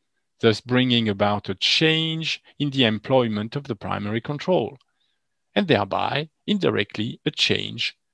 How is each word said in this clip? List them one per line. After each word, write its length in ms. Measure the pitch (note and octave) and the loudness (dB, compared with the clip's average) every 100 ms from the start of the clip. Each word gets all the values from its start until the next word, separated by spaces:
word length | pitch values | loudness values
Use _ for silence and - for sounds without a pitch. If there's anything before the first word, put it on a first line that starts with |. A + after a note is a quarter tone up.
| _ _ _ _ | _ _ _ _
thus 200 | A#2 G#2+ | 2 2
bringing 480 | A#2+ B2 B2+ A#2+ A2 | 0 0 2 2 0
about 420 | G2 G#2 G#2 - | 2 0 0 -4
a 40 | |
change 880 | F#2+ - - D#3+ D#3+ D#3+ D#3+ D#3 - - - | -2 0 2 2 2 0 -4 -6 -8 -12 -6
in 120 | D3 | -4
the 140 | C3+ | 2
employment 720 | A#2 G#2+ - C3 A#2 G#2 A2 C#3+ | 2 2 2 2 2 -2 -4 -8
of 80 | |
the 120 | C#3+ A2 | -8 -8
primary 440 | G2 F#2+ G#2 A2+ | -6 -6 -4 -6
control, 580 | - D3 - F3 G2+ C3 _ _ _ _ _ _ _ | -6 -6 0 0 0 -8 _ _ _ _ _ _ _
and 140 | G3+ F#3 | -2 2
thereby 600 | A2 G2 F#2+ G2+ C3 D#3+ _ - | 2 2 -2 -2 -4 -6 _ -4
indirectly 720 | G#3 D3+ G#2+ G#2 - A2+ - D#3 | 0 0 0 -2 -4 -6 -4 -6
a 40 | |
change 640 | - - G2+ G2+ A#2 - - _ | -2 0 0 -4 -6 -8 -8 _